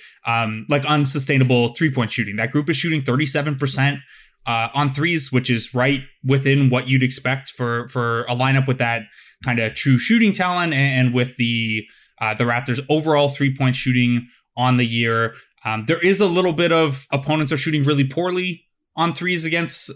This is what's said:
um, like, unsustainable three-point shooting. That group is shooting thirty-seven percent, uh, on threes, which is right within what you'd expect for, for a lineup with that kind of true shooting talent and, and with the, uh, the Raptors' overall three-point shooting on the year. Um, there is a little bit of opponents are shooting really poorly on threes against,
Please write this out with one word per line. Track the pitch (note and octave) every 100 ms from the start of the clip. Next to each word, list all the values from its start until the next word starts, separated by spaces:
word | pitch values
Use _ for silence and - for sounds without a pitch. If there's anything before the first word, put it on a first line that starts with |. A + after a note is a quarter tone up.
| - _ A#2
um, | A#2 A2+ A2 A2
like, | D3 D3
unsustainable | D3 C#3 C#3 C3+ C#3 B2+ B2 A#2+ -
three-point | D#3+ C3 A2+
shooting. | - G#2 G#2
That | A#2
group | D3 D3
is | D3+
shooting | E3+ D#3+
thirty-seven | C3 B2+ D3 D3+ D3 C3+
percent, | C#3 C3+ C#3 C#3+ - - - _ -
uh, | A#2 A#2
on | C#3 C#3+
threes, | C3+ D3+ E3 -
which | B2+ B2+
is | A#2 -
right | B2 C3 C3+ - _
within | C3 C#3 C3+ C#3 C3+
what | B2 C3
you'd | C3
expect | B2+ - B2+ C3+ -
for, | - A#2+ A#2 B2
for | B2+ A#2 A#2
a | A#2 B2
lineup | C3 C3+ C3+
with | B2+
that | A#2+ A#2 G#2+ - - _
kind | C3 A#2
of | A2 -
true | C#3 B2
shooting | - A3+ G#3+
talent | F#3+ F3+ F3+ E3+
and, | C#3 C#3 C3 B2+
and |
with | B2 B2 -
the, | A#2+ A#2 A2+ A2 - - _ -
uh, | A2
the | A2
Raptors' | A#2+ A#2+ B2+ A#2+ C3+
overall | D#3 D#3 D3 C#3+
three-point | C#3 C#3 C3 C3 B2+
shooting | C3 B2 B2 A#2+ A#2+ _ _ -
on | B2+ B2
the | A#2
year. | A#2 A#2 A2+ A2+ - - _
Um, | A2+ A2 A2
there | E3 F3
is | G3
a | G3+
little | E3+ F#3
bit | D#3 E3+
of | E3 D#3 C3+ -
opponents | C#3 C#3 D#3 C#3+
are | D3+
shooting | D#3+ D3+ C#3
really | C#3+ C3+
poorly | E3 F3+ F3+ F#3 E3+ _ _ _ -
on | E3+
threes | - F3 F3+
against, | D#3+ E3+ E3 - -